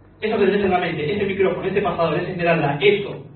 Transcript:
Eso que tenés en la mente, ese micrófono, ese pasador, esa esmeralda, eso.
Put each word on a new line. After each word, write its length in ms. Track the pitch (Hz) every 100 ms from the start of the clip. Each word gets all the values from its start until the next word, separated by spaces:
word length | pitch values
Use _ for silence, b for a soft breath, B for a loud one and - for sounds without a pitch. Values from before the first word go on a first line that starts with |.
| - -
Eso 160 | 220 202
que 80 | 190
tenés 200 | 202 190
en 60 |
la 80 | 180
mente, 360 | 170 156 - 208
ese 100 | 196
micrófono, 420 | 190 180 - 190
ese 140 | 202
pasador, 360 | 175 165 165 151
esa 120 | -
esmeralda, 460 | 170 170 160 143 147
eso. 440 | 202 202 160 143 -